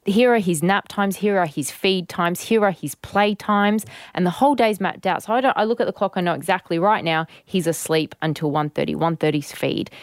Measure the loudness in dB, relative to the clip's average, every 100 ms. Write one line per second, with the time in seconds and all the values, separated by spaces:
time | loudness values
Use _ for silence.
0 | 0 4 4 4 2 0 2 0 -2 -2
1 | -2 0 0 2 0 -2 -8 -2 0 0
2 | -2 -2 -2 -2 0 2 2 0 -10 -10
3 | -4 0 0 0 0 2 2 0 -4 -18
4 | -10 -2 -2 2 2 4 2 2 -4 -4
5 | -4 -4 0 0 2 0 0 0 -2 -2
6 | -2 0 -2 -2 -2 -4 -2 0 2 2
7 | 2 -2 -2 -12 -4 -2 0 -4 0 0
8 | 0 -4 -4 -2 -2 -2 -2 -2 -4 -2
9 | -2 0 0 0 -6 -6 -4 -4 -8 -12